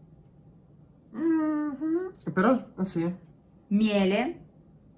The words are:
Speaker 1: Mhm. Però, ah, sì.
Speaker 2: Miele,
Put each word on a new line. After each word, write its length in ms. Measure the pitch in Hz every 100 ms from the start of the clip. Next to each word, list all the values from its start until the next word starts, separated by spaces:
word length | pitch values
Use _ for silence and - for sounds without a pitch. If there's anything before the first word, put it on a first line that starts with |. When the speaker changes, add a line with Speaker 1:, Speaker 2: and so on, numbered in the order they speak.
| - - - - - - - - - - -
Speaker 1:
Mhm. 1000 | 220 330 320 311 302 294 277 320 330 381 - -
Però, 340 | 185 214 262 -
ah, 80 | -
sì. 280 | 185 165 170 180 - - - - -
Speaker 2:
Miele, 720 | 202 220 202 190 208 285 - - - - - -